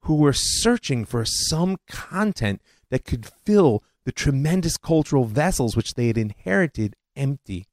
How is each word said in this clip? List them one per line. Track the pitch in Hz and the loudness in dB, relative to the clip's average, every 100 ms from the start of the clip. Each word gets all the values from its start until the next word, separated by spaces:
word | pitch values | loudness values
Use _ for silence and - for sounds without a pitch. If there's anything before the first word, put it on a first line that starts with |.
who | - 156 | -2 4
were | 147 | 4
searching | 131 - - 226 240 - 131 | 4 -2 0 2 2 0 -4
for | 107 120 | -2 -4
some | 110 - - 160 180 190 _ | -4 -4 -2 0 0 -2 _
content | - - 175 214 185 110 98 _ _ _ | -16 -10 -4 -2 0 -2 -4 _ _ _
that | 131 | -4
could | - 127 | -4 -8
fill | 110 _ - 208 165 107 _ _ | -8 _ 2 6 6 4 _ _
the | - | -10
tremendous | - 147 135 151 185 165 - | -2 0 2 2 0 0 -4
cultural | - 165 147 143 | 0 0 2 2
vessels | 120 107 160 185 123 101 | 0 0 0 2 0 0
which | - | -2
they | - 120 | -2 0
had | 113 | 0
inherited | 107 104 - 196 170 - 107 - _ | -2 -6 -2 0 0 -2 -6 -6 _
empty. | - 135 139 - 95 92 | -6 -4 -4 -8 -12 -12